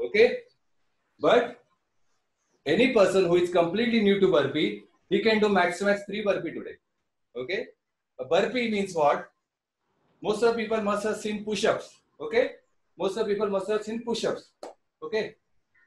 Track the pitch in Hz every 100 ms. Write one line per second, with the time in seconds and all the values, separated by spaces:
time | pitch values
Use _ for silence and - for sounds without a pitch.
0 | 185 - 247 - - _ _ _ _ _
1 | _ _ 151 233 - - _ _ _ _
2 | _ _ _ _ _ _ - 175 262 233
3 | 185 190 175 175 175 180 170 202 233 226
4 | 202 196 185 156 131 147 196 208 - _
5 | - 190 220 214 208 196 175 - 202 196
6 | - 202 202 170 160 127 82 - _ _
7 | _ _ _ 120 131 202 - - _ _
8 | _ - 127 170 208 247 233 208 190 165
9 | 143 185 - _ _ _ _ _ _ _
10 | _ _ 170 214 233 233 208 220 202 202
11 | 214 208 214 208 208 208 208 - - -
12 | _ - 151 233 269 - _ _ _ -
13 | 190 185 196 202 214 196 190 214 214 226
14 | 233 226 165 - - _ - - _ _
15 | - 220 - - _ _ _ _